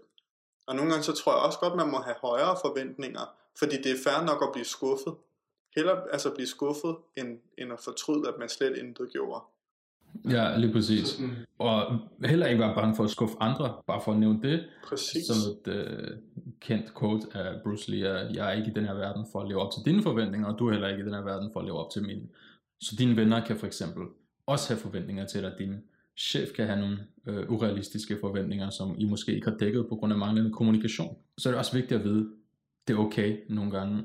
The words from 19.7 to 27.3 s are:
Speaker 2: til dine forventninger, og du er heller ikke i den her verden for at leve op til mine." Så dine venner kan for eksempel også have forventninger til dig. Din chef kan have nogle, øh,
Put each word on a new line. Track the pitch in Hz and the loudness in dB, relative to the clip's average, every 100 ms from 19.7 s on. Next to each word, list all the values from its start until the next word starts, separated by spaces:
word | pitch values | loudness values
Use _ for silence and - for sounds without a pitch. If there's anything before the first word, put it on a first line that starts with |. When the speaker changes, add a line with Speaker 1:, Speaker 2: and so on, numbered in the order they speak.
Speaker 2:
til | - 131 | -2 2
dine | 196 | 4
forventninger, | 170 113 104 104 104 | 4 2 0 0 -2
og | 107 | 0
du | 120 | 2
er | |
heller | 104 98 | 2 0
ikke | 98 | -2
i | 104 | -4
den | |
her | 101 | -4
verden | 98 95 104 | -4 -6 -6
for | 95 | -6
at | 92 | -6
leve | 80 78 | -6 -6
op | |
til | - | -6
mine." | 98 - 60 - - - _ _ | -6 -6 -12 -16 -20 -20 _ _
Så | - 107 | -6 2
dine | 123 113 | 4 6
venner | 110 113 113 | 6 4 2
kan | 107 | -4
for | 104 | -4
eksempel | - 87 87 90 - _ _ - | -6 -8 -8 -10 -12 _ _ -2
også | 143 - | 0 0
have | 110 | -2
forventninger | 101 95 87 98 98 | -4 -6 -6 -6 -6
til | 101 | -4
dig. | 92 - | -6 -6
Din | 98 101 - _ _ - | -6 -6 -10 _ _ -8
chef | - 135 - - | -2 -2 -2 -2
kan | 107 | 0
have | 101 | 2
nogle, | 101 101 - _ | 0 -2 -8 _
øh, | - | -6